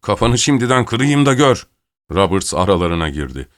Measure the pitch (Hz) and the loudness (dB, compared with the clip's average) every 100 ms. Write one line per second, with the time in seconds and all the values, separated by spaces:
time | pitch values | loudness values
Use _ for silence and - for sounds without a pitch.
0 | - 101 120 123 - 139 120 131 117 117 | -4 -2 0 0 0 0 2 0 0 -2
1 | 135 143 143 131 143 120 - _ _ _ | 0 2 2 4 2 2 -4 _ _ _
2 | _ 82 95 95 - 80 92 92 87 85 | _ 0 0 0 -2 -2 0 2 0 -2
3 | 80 73 69 65 64 | -4 -6 -8 -10 -14